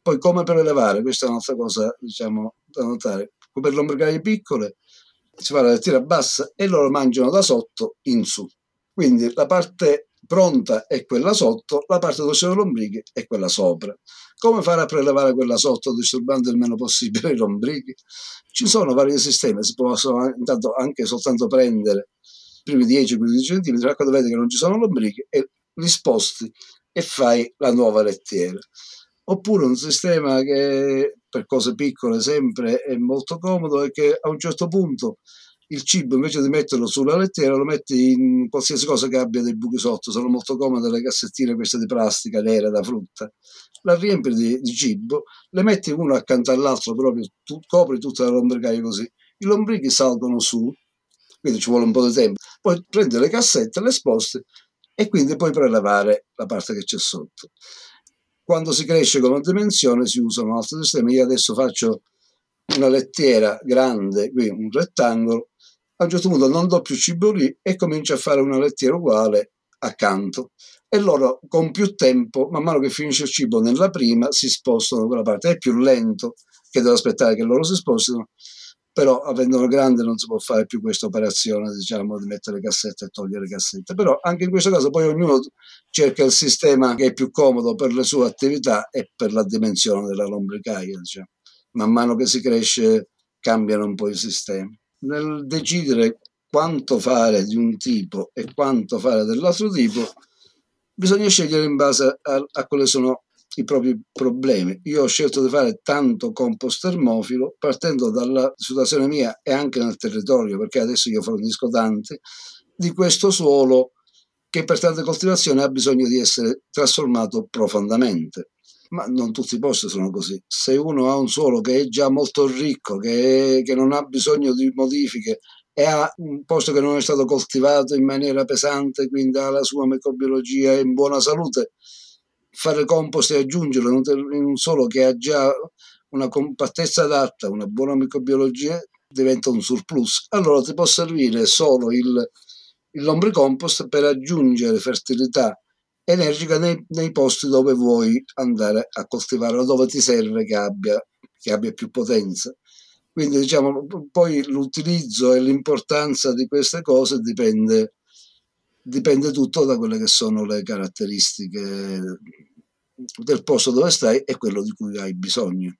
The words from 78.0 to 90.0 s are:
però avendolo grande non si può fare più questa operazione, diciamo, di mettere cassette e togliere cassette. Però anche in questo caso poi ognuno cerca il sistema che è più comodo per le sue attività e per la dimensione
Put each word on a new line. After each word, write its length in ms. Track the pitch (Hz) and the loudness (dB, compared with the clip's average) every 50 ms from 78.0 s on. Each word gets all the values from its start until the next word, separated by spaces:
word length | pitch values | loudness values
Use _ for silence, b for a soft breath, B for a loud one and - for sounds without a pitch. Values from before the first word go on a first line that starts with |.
| - - 123 117 110 _ _ B B B B B B B B B _ _ | 0 -2 -4 -6 -8 _ _ B B B B B B B B B _ _
però 300 | _ - 143 135 127 123 | _ 2 4 4 4 2
avendolo 460 | - 151 131 120 127 123 131 127 127 | 0 -4 -2 0 2 2 2 2 2
grande 360 | 123 123 139 135 131 127 117 | 2 4 4 4 4 4 4
non 140 | 117 113 113 | 2 -2 -2
si 100 | 107 - | -4 -6
può 120 | 113 113 107 | -6 -6 -6
fare 260 | - - 120 110 110 | -4 -2 0 0 0
più 160 | 101 - 113 | -2 -4 -6
questa 240 | 104 110 104 - - | -4 -4 -4 -4 -6
operazione, 640 | 107 92 110 107 104 95 - - 113 107 104 107 107 101 | -4 -4 -2 -2 -2 -2 -2 -2 -2 -2 -4 -4 -6 -8
diciamo, 440 | 101 95 92 113 107 101 104 107 101 | -8 -8 -8 -6 -6 -6 -6 -6 -8
di 80 | 101 | -8
mettere 340 | 101 104 98 - - 101 101 | -10 -10 -10 -10 -10 -10 -8
cassette 440 | 95 - - - - 107 92 - 104 | -6 -6 -6 -6 -8 -8 -10 -12 -16
e 40 | 95 | -16
togliere 380 | _ - 101 95 98 104 98 | _ -12 -10 -10 -8 -8 -10
cassette. 480 | 92 101 95 - - - 95 92 - 185 | -10 -8 -8 -8 -8 -8 -10 -14 -12 -6
Però 240 | 185 208 170 127 - | -2 2 2 0 0
anche 220 | - 175 175 160 185 | 0 -4 -4 -2 -4
in 60 | 180 | -2
questo 200 | 185 185 170 196 | 0 0 2 2
caso 180 | 190 165 131 143 | 2 2 0 0
poi 180 | 139 165 160 | 0 2 0
ognuno 320 | 156 151 160 175 156 143 131 135 - _ B B B B B B _ | 2 2 0 2 2 2 2 0 -2 _ B B B B B B _
cerca 340 | - - 151 135 - - 143 | 0 2 2 2 4 2 2
il 80 | 131 | 4
sistema 640 | 123 - 156 139 - - - 151 139 131 131 123 120 | 4 2 2 2 0 2 4 4 4 4 4 2 2
che 120 | 117 135 | 2 0
è 60 | 127 | 0
più 180 | - - 131 - | 2 0 -6 -4
comodo 440 | _ - 147 135 127 120 117 117 113 | _ 2 4 4 4 2 0 -2 -2
per 180 | 104 147 127 | 0 -2 -2
le 120 | 117 127 127 | 0 0 0
sue 220 | - - 139 123 | 0 2 2 0
attività 640 | 113 - - 135 139 147 143 127 131 113 104 - - | 0 0 0 -2 0 0 0 0 0 0 0 -2 -4
e 240 | - 131 104 _ _ | -6 -8 -8 _ _
per 200 | _ 123 104 104 | _ -4 -2 0
la 100 | 110 107 | 0 -2
dimensione 600 | 98 107 110 110 110 98 90 - 110 104 98 | 0 0 -2 0 0 0 0 0 0 0 -2